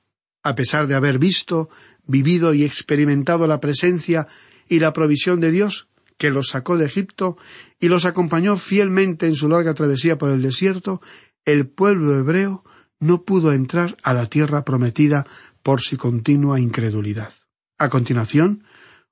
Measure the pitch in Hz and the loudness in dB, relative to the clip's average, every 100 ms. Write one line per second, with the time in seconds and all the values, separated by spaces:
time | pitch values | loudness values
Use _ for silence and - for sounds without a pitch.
0 | _ _ _ _ 147 127 123 151 143 135 | _ _ _ _ -6 -4 -2 -2 0 0
1 | 143 131 175 180 - 165 156 - - _ | 0 2 2 0 -2 -4 -4 -12 -20 _
2 | - 135 139 175 165 147 147 - - 147 | -2 0 2 2 2 2 0 -2 -2 0
3 | 147 143 135 170 160 151 143 139 180 180 | 2 0 0 0 2 0 -2 -2 0 -2
4 | 160 165 151 - - _ - 165 156 156 | -2 -2 -4 -14 -20 _ -2 0 2 0
5 | 156 147 185 175 165 175 208 - - _ | 0 2 0 0 2 0 0 -4 -14 _
6 | _ - 147 139 131 135 131 175 147 196 | _ -6 -2 -2 -4 -6 -2 -2 0 -2
7 | 190 - 185 175 - - - - 170 180 | -6 -6 -6 -6 -18 -20 -20 -4 0 2
8 | 175 175 170 165 190 196 - 196 196 185 | 0 0 0 0 0 -2 0 0 2 2
9 | 190 165 165 151 147 170 165 143 147 135 | 0 0 -2 0 2 2 0 0 0 0
10 | 160 147 143 135 135 127 190 185 196 185 | 0 0 0 0 -2 0 -2 -2 -6 -8
11 | - - _ _ - 147 139 - 202 190 | -10 -20 _ _ 0 0 0 0 2 2
12 | 147 139 135 180 196 190 _ - _ - | 2 0 2 0 -2 -6 _ -20 _ -4
13 | 156 175 180 190 160 139 131 170 175 - | 0 0 2 2 2 2 0 -2 -4 -4
14 | 135 123 117 151 147 147 139 131 123 113 | -2 -2 0 0 0 0 -2 0 0 2
15 | 151 147 135 - - _ - 135 - 135 | 2 2 -4 -12 -20 _ -2 0 -2 -4
16 | 123 120 113 143 143 135 120 110 113 107 | -4 -2 2 2 2 0 0 -2 -2 -4
17 | 104 104 104 - _ _ _ - 147 135 | -4 -6 -10 -18 _ _ _ -4 0 0
18 | 120 123 110 147 175 208 _ - - _ | 0 -2 0 2 2 -2 _ -20 -20 _
19 | _ | _